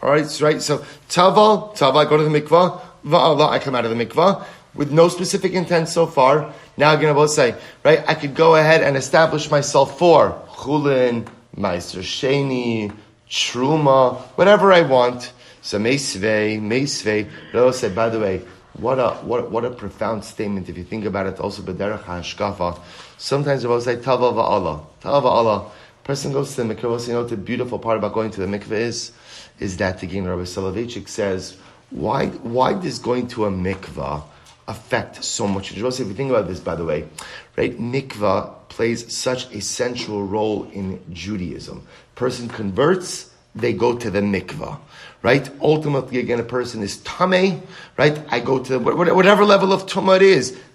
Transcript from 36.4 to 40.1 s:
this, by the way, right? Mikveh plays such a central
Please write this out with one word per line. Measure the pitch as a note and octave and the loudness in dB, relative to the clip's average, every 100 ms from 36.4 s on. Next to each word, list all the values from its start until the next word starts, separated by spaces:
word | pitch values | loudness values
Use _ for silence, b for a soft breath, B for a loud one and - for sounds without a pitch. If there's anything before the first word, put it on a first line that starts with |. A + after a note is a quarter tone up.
| F2+ | 0
this, | F2+ | -6
by | F#2 E2 | -6 -6
the | E2 | -4
way, | D2+ D#2 B B B B - | -6 -6 B B B B -4
right? | - - | -4 -4
Mikveh | A#2 C3+ C#3 A2 G#2 F#2+ D#2+ - - | -6 -6 -8 -4 -2 0 -4 -14 -16
plays | - A#2 A2+ - - | -4 -4 -4 -8 -8
such | C3 B2 - | -6 -6 -8
a | G#2 | -10
central | G2 - B2 A#2+ G#2+ | -8 -6 -6 -6 -8